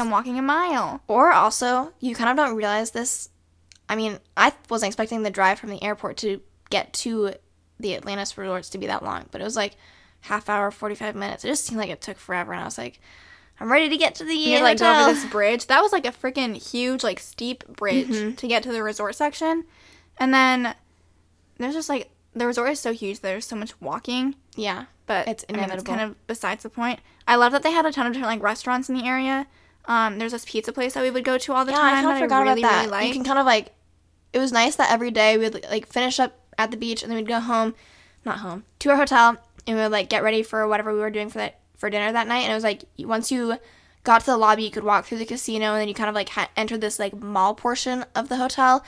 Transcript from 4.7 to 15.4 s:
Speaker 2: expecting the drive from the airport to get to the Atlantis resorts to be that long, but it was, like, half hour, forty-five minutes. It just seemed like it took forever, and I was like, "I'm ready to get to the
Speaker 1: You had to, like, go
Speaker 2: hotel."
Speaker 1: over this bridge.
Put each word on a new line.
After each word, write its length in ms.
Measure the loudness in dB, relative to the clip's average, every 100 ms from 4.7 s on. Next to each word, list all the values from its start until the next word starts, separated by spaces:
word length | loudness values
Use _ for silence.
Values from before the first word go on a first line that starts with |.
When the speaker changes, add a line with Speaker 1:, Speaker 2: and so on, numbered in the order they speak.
| -2 -2
Speaker 2:
expecting 340 | -2 -4 -4
the 80 | -4
drive 300 | 2 2 0
from 100 | -6
the 120 | -8
airport 340 | -6 -6 -8 -6
to 220 | -6 -6 -10 _ -4
get 220 | -4 -4
to 400 | -6 -4 -2 -2 -4 _ _ _ -10
the 160 | -8
Atlantis 420 | -6 -6 -8 -8 -8
resorts 320 | -6 -8 -8
to 80 | -8
be 80 | -6
that 160 | -6
long, 220 | -6 -10 -10
but 100 | -10
it 40 |
was, 100 | -6 -4
like, 200 | -4 -8 -20 _ _ _
half 260 | -8 -6 -2
hour, 220 | -2 -2
forty-five 420 | -4 -8 -8 -8
minutes. 300 | -8 -8 -8
It 40 | -4
just 160 | -4 -2
seemed 120 | -4
like 120 | -6
it 100 | -8
took 180 | -12 -12
forever, 340 | -6 -6 -4
and 100 | -8
I 20 |
was 140 | -8 -10
like, 200 | -12 -14 -20 -20 -20 -20 _ -8
"I'm 100 | 2
ready 180 | 4 4
to 60 | 2
get 200 | 0 0
to 80 |
the 100 | -6
Speaker 1:
You 180 | -2 2
had 40 | 4
to, 60 |
like, 140 | 6 6
go 80 | 6
Speaker 2:
hotel." 180 | 6 6
Speaker 1:
over 40 |
this 100 | 4 0
bridge. 400 | 0